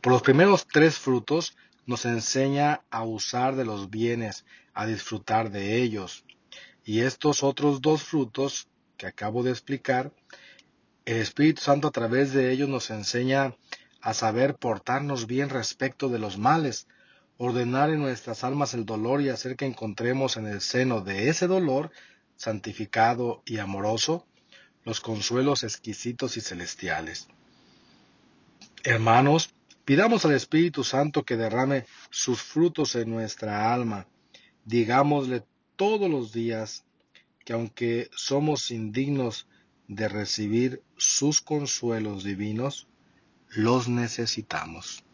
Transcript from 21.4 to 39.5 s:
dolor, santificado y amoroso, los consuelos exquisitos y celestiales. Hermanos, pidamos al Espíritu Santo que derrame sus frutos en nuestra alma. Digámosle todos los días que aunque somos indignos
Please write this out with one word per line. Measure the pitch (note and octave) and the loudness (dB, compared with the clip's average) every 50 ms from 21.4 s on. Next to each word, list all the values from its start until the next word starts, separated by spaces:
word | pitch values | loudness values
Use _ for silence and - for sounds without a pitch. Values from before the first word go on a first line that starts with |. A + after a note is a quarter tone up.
| F#3 | 2
dolor, | F3+ F#3+ F#3+ F#3 D3 C3 C3+ D#3 D#3+ - - - - - _ _ _ _ | 2 2 2 2 2 2 0 -2 -4 -10 -18 -20 -20 -20 _ _ _ _
santificado | _ - A2+ A2 G#2 F#2+ A2 G2 - A2 - - - - A2+ A#2+ A#2 B2 A#2+ A2+ - _ | _ -6 -6 -6 -6 -6 -10 -8 -8 -8 -4 2 4 4 4 4 2 -2 -4 -4 -6 _
y | - A#2+ G#2+ | -8 -6 -6
amoroso, | G#2 F#2+ G2 G2 G2 G#2 A2+ A2+ - - D#3+ E3+ - _ _ _ _ _ - - - _ _ _ _ | -6 -6 -6 -4 -2 -2 0 0 0 0 0 -2 -4 _ _ _ _ _ -20 -20 -20 _ _ _ _
los | A#2 A2 - | -8 -8 -6
consuelos | - A#2 A2 G#2 G#2 - A#2 B2 C3 C#3+ C#3 - - | -4 -6 -6 -4 -2 -2 0 2 2 2 2 0 -2
exquisitos | G#2+ - - _ A2+ G#2 - - A#2+ A#2+ A#2+ C3+ B2 - | -6 -8 -8 _ -12 -10 -8 -8 -8 -6 -4 -6 -6 -6
y | A2+ | -6
celestiales. | G#2+ - F#2 F2 F2 E2+ - - F#2+ F2+ D#2 D#2+ E2 D#2+ E2 - - _ _ _ _ _ _ _ _ _ _ _ _ _ _ _ _ _ _ _ _ _ _ _ _ _ _ _ - - _ - - | -10 -10 -10 -10 -10 -10 -10 -10 -6 -6 -6 -6 -6 -8 -12 -12 -14 _ _ _ _ _ _ _ _ _ _ _ _ _ _ _ _ _ _ _ _ _ _ _ _ _ _ _ -20 -20 _ -12 0
Hermanos, | C3+ A#2+ A2+ A2 A2+ A2+ A#2+ C3+ C#3+ D3 E3 D#3+ - _ _ _ _ - _ _ | 0 2 2 6 6 8 8 8 6 4 4 2 -2 _ _ _ _ -20 _ _
pidamos | - C#3 D3 G3+ A3+ A#3 G3+ - | 4 6 6 6 6 4 4 6
al | D#3+ D3 | 4 4
Espíritu | C3 - - - D#3 E3+ F3 D3+ - B2+ | 4 2 2 4 4 4 4 2 -2 -4
Santo | - - C3+ C#3+ D3+ C#3+ D3+ C#3+ | -2 0 0 0 2 0 -2 -2
que | - B2+ | 0 -2
derrame | A2+ A2+ A2 G#2+ A#2+ C3 C3+ C#3 C3+ A#2+ - - - - - | -2 0 0 0 0 2 2 0 0 -2 -6 -18 -20 -20 -12
sus | - - - - B2 A2+ - | -6 -6 -2 -2 -2 -2 -4
frutos | - - D#3 E3 F3 D#3 - D3 B2+ - | -4 0 2 2 2 2 0 -2 -2 0
en | A#2+ A#2 A2 | -2 -4 -2
nuestra | A2+ A2+ A2+ A2 - - - G#2+ G#2 G#2 G#2+ A2 A#2+ | -4 -4 -4 -6 -6 -6 -6 -4 -2 0 2 2 2
alma. | B2 A#2+ A2+ G#2+ G2 F2+ _ _ _ _ _ _ - _ _ _ _ _ | 2 0 -2 -4 -6 -8 _ _ _ _ _ _ -20 _ _ _ _ _
Digámosle | A2 A2 A#2+ A#2 G#2 A#2+ C3 C#3+ D3 D3 C#3+ C3+ B2+ B2+ A#2+ - _ _ _ _ _ _ | 0 2 2 2 4 4 4 6 6 4 2 0 -2 -4 -4 -6 _ _ _ _ _ _
todos | - G3 G3+ A3 G#3+ G3+ F#3 | 0 2 2 2 2 2 0
los | D#3+ C3+ A#2+ A2 G#2+ | 0 0 -2 -4 -4
días | A#2 A#2 A#2 A2+ A2 A2 G#2+ - - _ _ _ _ _ _ _ - _ _ _ _ _ | -4 -2 -2 -2 -4 -6 -8 -10 -14 _ _ _ _ _ _ _ -20 _ _ _ _ _
que | - A#2 | -6 -4
aunque | A#2 A#2 A2 _ - A#2+ A#2 A#2 A#2 A#2 - - | -4 -4 -4 _ -2 -2 0 0 0 -2 -6 -10
somos | - - - C3+ C#3+ D3 D#3 D3 C3 - - | -10 -4 -2 0 2 2 2 0 0 -2 -6
indignos | B2 A2+ A2 G#2+ G#2 B2 C3+ C#3 C#3+ C3+ B2+ A#2+ A2+ - - _ | -6 -6 -6 -4 -2 -2 0 0 0 0 0 -2 -4 -6 -14 _